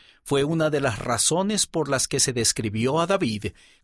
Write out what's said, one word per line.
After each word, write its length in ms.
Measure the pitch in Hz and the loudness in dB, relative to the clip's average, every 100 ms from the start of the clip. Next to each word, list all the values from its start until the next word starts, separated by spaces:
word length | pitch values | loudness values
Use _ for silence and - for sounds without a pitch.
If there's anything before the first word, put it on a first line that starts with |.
| - _ | -20 _
fue 200 | - 139 | -2 0
una 260 | 143 165 156 | 2 2 0
de 120 | 147 | 0
las 180 | 135 104 | 0 -2
razones 680 | - 113 - 160 196 214 - | -2 0 2 2 0 0 0
por 240 | 170 139 | -2 0
las 180 | 135 - | 0 0
que 120 | 139 | 0
se 120 | - | 0
describió 680 | 123 110 - 110 107 120 156 | 2 0 0 -2 -2 0 0
a 80 | 170 | 0
David 460 | 196 165 107 101 - - _ | 0 0 -2 -6 -10 -18 _